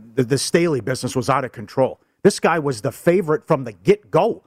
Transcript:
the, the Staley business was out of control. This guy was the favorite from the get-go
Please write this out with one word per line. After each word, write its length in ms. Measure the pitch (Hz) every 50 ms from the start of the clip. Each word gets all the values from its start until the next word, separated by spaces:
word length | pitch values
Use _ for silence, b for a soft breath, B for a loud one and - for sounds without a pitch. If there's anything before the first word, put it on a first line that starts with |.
| 107 117 110
the, 80 | 131 127
the 140 | 113 139
Staley 440 | 131 - - - 170 175 170 147 123
business 340 | 104 131 131 - - - -
was 140 | 131 117 135
out 140 | 131 139 131
of 60 | 117
control. 480 | - 120 107 - - 135 131 104 76 _ _ _ _ _ -
This 160 | 202 - -
guy 180 | - 170 165 170
was 220 | 139 143 127 104
the 100 | - 127
favorite 560 | - - - 175 175 202 185 151 156 - _
from 160 | - 160 135 127
the 80 | 117 101
get-go 720 | 85 92 156 208 - _ 104 - 156 196 233 - - _